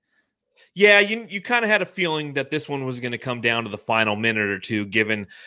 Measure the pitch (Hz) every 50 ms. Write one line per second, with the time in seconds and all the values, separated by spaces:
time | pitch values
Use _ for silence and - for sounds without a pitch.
0 | _ _ _ _ _ _ _ _ _ _ _ _ - _ - 175 202 208 202 202
1 | 208 202 220 233 226 165 185 202 - - 240 240 226 208 214 202 185 - - -
2 | 175 165 156 151 151 147 139 143 131 - 156 151 - - 143 139 131 127 127 123
3 | 120 123 120 113 - 131 123 120 110 120 117 117 113 107 101 104 - - 113 113
4 | 110 107 104 107 113 113 110 107 104 101 98 90 - - 113 107 104 101 95 113
5 | 107 104 110 107 101 - - - -